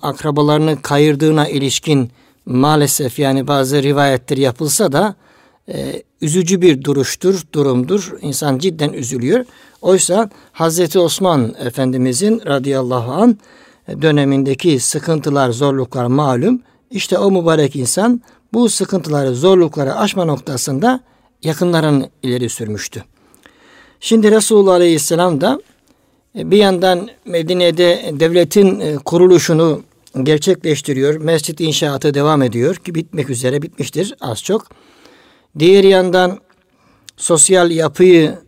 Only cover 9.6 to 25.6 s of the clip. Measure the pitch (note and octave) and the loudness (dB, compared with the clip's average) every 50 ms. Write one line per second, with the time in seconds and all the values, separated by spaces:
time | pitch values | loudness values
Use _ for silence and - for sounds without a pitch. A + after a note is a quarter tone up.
9.6 | - - _ _ - F3 F#3+ F3+ - - F3 G#3 A3+ G3+ - - - _ - - | -20 -20 _ _ 0 2 2 2 2 0 0 0 -2 -2 -6 -16 -20 _ -6 -2
10.6 | E3 E3 D#3+ F3 F3+ D#3 - F#3 E3+ D#3 - - F#3+ F#3 E3 C#3 A#2+ A2 - - | -2 -2 0 0 -2 0 2 2 2 0 0 0 0 2 2 2 0 -2 -4 -8
11.6 | - B2 A#2+ C#3+ C3 B2+ B2+ B2+ B2+ C3 B2 B2 G3 G#3+ A3+ A3+ - E3 C#3 C3+ | -10 -8 -4 -4 -2 -2 0 0 -2 -2 -2 0 0 0 0 0 -2 -2 -2 -2
12.6 | B2+ C#3 C3+ C3+ B2+ B2 B2+ B2 A2+ A#2+ C3+ F3 A3+ B3 G#3+ - _ _ - - | -2 -2 -2 -2 -2 -2 -4 -4 -4 -4 -2 2 2 2 2 0 _ _ -20 -20
13.6 | - _ _ _ _ - - C#3+ D3+ D#3 D3 D3 C#3 C#3 C3+ C3+ C3+ C#3 C3+ C3+ | -20 _ _ _ _ -16 -8 -2 0 2 2 2 2 2 0 0 0 -2 -2 -2
14.6 | - F3 D3 B2 - - - D3+ D3+ E3 D#3 A#2+ - D#3 C#3+ C#3 C3+ B2 A2+ A#2+ | 0 0 0 0 0 -4 -6 -6 -4 -4 -4 -2 -2 -2 0 0 0 0 -2 -2
15.6 | C#3+ C#3 C#3 C3+ B2+ B2 - C3 A#2+ A#2+ B2+ C#3+ D3+ C3+ B2+ B2 C#3+ A3 B3+ B3 | -2 -2 0 -2 -4 -6 -4 -4 -2 0 0 0 0 0 0 0 0 0 0 -2
16.6 | - _ _ _ _ - B3 F#3+ - - F#3+ G3 G3+ G3+ G3 F3+ E3 E3 D#3+ D3+ | -4 _ _ _ _ -12 -10 -8 -6 -2 -2 0 0 2 0 2 2 2 2 2
17.6 | D3 C#3 C#3+ C#3+ B2 - - F#3 G#3 A#3+ B3 A#3+ - _ _ _ _ _ - A#3 | 2 0 -2 -4 -6 -4 -2 0 0 0 0 -2 -4 _ _ _ _ _ -2 0
18.6 | A#3+ G#3+ - - F#3+ - G3 F3+ D3 D#3 D3+ C#3+ C#3 C3 B2 B2 D3+ F#3+ F#3+ F#3 | 0 0 0 -2 -4 -4 -4 -4 -4 -2 -2 -2 -2 -2 -2 0 2 4 4 4
19.6 | F3 D3 - D#3 C#3 C3+ E3+ G#3+ G#3+ G3+ - G3 F3 D#3+ D3 C3+ - - C3+ A#2+ | 4 2 0 -4 -4 -4 -2 -2 -2 -2 -2 -2 -2 -2 -2 -4 -6 -8 -8 -6
20.6 | - D#3 C3+ C3+ G3 B3 B3+ B3+ _ _ _ _ _ _ _ _ - D#3 D#3 D#3 | -6 -4 -4 -2 0 0 0 -2 _ _ _ _ _ _ _ _ -6 -6 -4 -2
21.6 | F3+ F3 E3+ E3 D#3 D3+ D3 C3+ C3 - _ _ - B2+ A#2+ B2 B2 A2 - - | -2 0 0 0 2 2 2 0 0 -4 _ _ -6 -4 -4 -2 -4 -6 -6 -8
22.6 | A2+ G#2+ G#2+ G2+ - - - A2+ - _ _ _ _ _ _ _ _ - _ _ | -8 -8 -8 -10 -10 -12 -14 -16 -18 _ _ _ _ _ _ _ _ -20 _ _
23.6 | _ _ _ - - _ _ _ - - A3+ A3+ G#3 G#3 G#3+ A3 G#3 - A3 G#3 | _ _ _ -20 -20 _ _ _ -4 0 2 4 4 4 4 4 2 4 4 4
24.6 | G3 F#3+ F3+ F3 F3 E3+ E3 D3 - - E3+ E3 F3+ F#3 D#3+ C3 E3 A3 C#4 - | 4 6 4 4 4 4 2 2 0 -2 0 0 0 0 0 0 0 -2 -2 -4